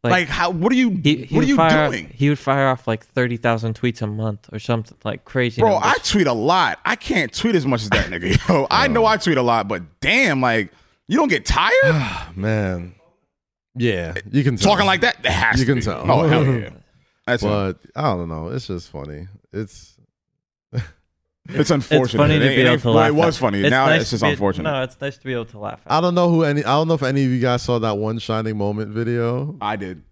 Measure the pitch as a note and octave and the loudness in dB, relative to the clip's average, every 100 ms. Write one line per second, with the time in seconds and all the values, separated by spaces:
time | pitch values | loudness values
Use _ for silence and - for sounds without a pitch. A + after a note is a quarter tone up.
0 | A#2+ F3+ D#3 - F3 F3+ G3 B3+ B3 F3+ | 2 0 0 -2 -2 0 2 2 2 2
1 | D3 D3+ - - C4 C#4 E3 D#3 D3+ A2 | 2 0 0 0 2 4 4 4 2 -2
2 | D2+ A#2 C#3 D3 - C#3 C3+ B2+ - A2 | -8 -2 0 0 0 2 2 0 -2 -6
3 | - - B2 A#2 A#2+ A#2 A2+ A2+ B2 - | -4 -4 -2 -2 -2 0 -2 -2 -4 -2
4 | G#2+ G#2+ A2 G2+ - A2 - A#2 A2 - | -6 -4 -6 -8 -12 -12 -4 -4 -4 -12
5 | A2 G#2+ - C3 B2 - A3 F#3 A#3 D4 | -10 -10 -6 -2 -2 2 2 2 0 0
6 | - G#3 D3+ A#2 B2+ F3+ C#3+ D#2+ - A3+ | 0 0 2 0 2 2 0 -2 -4 -6
7 | - A#3 C3+ - A3+ F#3 C3+ B2 A2 - | -2 -2 -2 -2 0 0 0 -2 0 -2
8 | E2+ F2+ F2+ F#2+ - E3+ C3+ G#3 C#4 A#3 | -2 -4 -2 -2 2 0 2 0 2 2
9 | A3 A3 F#3+ C#3+ B2 A#2 G2+ G2 E2 _ | 2 2 0 2 2 2 0 -6 -8 _
10 | C3+ A#3 B3 C3+ B2+ A2+ F#2+ _ _ _ | 0 2 2 2 0 0 -2 _ _ _
11 | - A#3+ D4 E3 - - F#3+ - C5+ D#3 | -2 0 2 0 0 0 2 2 2 2
12 | A#2 - - F#2+ G#2 A2 G2 F2+ F2+ F2+ | -2 -8 -12 -6 -2 -2 -2 -4 -10 -16
13 | _ _ _ _ _ _ _ B2+ A#2+ F#2+ | _ _ _ _ _ _ _ -4 -2 -2
14 | E2 D#2 G2+ B2 C3+ B2 G3 G3+ G3+ F#3+ | -4 -8 -4 0 0 2 2 4 2 2
15 | - - B2 F2 A2+ B2 B2 C3 G#2+ C#2+ | 0 -2 -2 0 2 2 2 0 -2 -4
16 | C2+ C3+ E3 D#3 C3+ B2 G#2 - _ _ | 2 2 4 4 2 0 -4 -16 _ _
17 | _ _ - A#2+ G#2 G#2 F#2+ F2+ - - | _ _ -4 -2 0 0 -2 -6 -12 -4
18 | D3 F2+ E2+ D#2+ E2 B2+ - F2+ - D2 | -2 -2 -4 -6 -6 -8 -8 -10 -10 -14
19 | C#2+ D2 F#2+ G2+ _ G2 G#2 - - _ | -12 -14 -16 -20 _ -10 -10 -12 -20 _
20 | _ _ _ _ _ _ _ A#2+ - _ | _ _ _ _ _ _ _ -8 -8 _
21 | _ _ _ _ - C#3+ D3 D3+ - D3+ | _ _ _ _ -10 -2 0 0 2 0
22 | B2+ B2 D3 D3+ C#3+ C3+ B2 A#2+ A#2+ A2+ | 2 2 4 4 2 4 4 4 4 4
23 | A2+ D3+ E3+ C3+ B2 G2+ C#3+ C3 C3+ E3 | 4 4 2 2 0 2 2 4 4 2
24 | - A#2 D#3 C#3+ G2+ F#2+ D#3 C3+ C3 - | 0 -2 0 0 -2 -2 -4 -4 -6 -8
25 | C#3 - C3 B2 A2 G#2 G#2 - - D#3 | -10 -10 -8 -8 -8 -12 -12 -12 -2 0
26 | F3+ F3 F3 E3 D#3 C#3+ A2+ C#3+ D#3+ D#3+ | 2 2 2 4 2 0 0 0 2 0
27 | C3 C#3 C3 B2+ B2 A#2+ - A#2+ A2 G2+ | 0 0 0 0 0 0 -2 -2 0 -2
28 | G#2+ A2+ - A2 A2 G#2+ G2+ G#2 G#2 G#2+ | -4 -6 -4 -4 -2 -2 -2 -4 -6 -4
29 | A#2 A#2+ A#2 B2 C#3+ E3+ G#2 G#2+ F#2+ D#2 | -4 -2 -2 -4 -6 -8 -6 -6 -8 -12
30 | - | -16